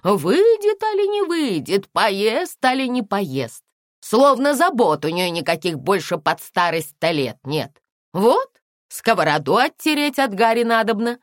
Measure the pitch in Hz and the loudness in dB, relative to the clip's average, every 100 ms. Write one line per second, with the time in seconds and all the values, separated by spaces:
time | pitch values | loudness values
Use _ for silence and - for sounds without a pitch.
0 | 175 202 151 285 440 427 403 415 440 403 | 0 0 2 4 4 4 0 -2 -2 -2
1 | 403 415 359 339 285 170 127 196 - - | -2 -2 -2 -2 -2 -4 -2 -4 -2 0
2 | 214 196 208 247 359 - 254 262 262 247 | 0 0 -2 -2 -6 -2 -2 0 -2 -4
3 | 208 202 190 135 117 - _ _ _ _ | -4 -4 -4 -4 -6 -10 _ _ _ _
4 | - 220 285 254 277 285 349 262 202 151 | -2 4 4 4 0 2 0 2 0 0
5 | 156 170 180 170 160 165 180 151 135 196 | -2 -2 -2 -2 -4 -4 -4 -6 -2 -2
6 | - 170 156 165 - - 175 160 156 _ | -2 -4 -2 -4 -4 -2 0 -2 -6 _
7 | 160 160 127 - 131 151 107 _ _ _ | -2 -2 -4 -6 -6 -6 -6 _ _ _
8 | _ 170 214 370 523 _ _ _ _ - | _ 0 2 2 -2 _ _ _ _ -6
9 | - 226 156 147 131 196 285 _ 311 302 | 0 2 2 0 2 2 2 _ -2 0
10 | 294 285 269 196 226 226 233 226 220 214 | 0 0 -2 2 2 2 2 0 0 -2
11 | 233 240 | -2 -6